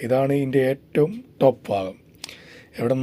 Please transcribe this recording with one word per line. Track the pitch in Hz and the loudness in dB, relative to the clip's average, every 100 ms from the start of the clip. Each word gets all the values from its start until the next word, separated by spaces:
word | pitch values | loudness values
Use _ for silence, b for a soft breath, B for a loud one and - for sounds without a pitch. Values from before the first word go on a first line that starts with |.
| 117 | -2
ഇതാണ് | 127 135 143 | 0 2 0
ഇതിൻ്റെ | 135 135 131 | 0 2 2
ഏറ്റവും | - - 165 151 226 - - | -2 -4 0 0 -2 -12 0
ടോപ്പ് | 135 120 - | 2 2 -4
ഭാഗം. | 101 95 80 _ - B B B B B - | -4 -4 -10 _ -20 B B B B B -4
എവിടെ | 117 131 | -2 0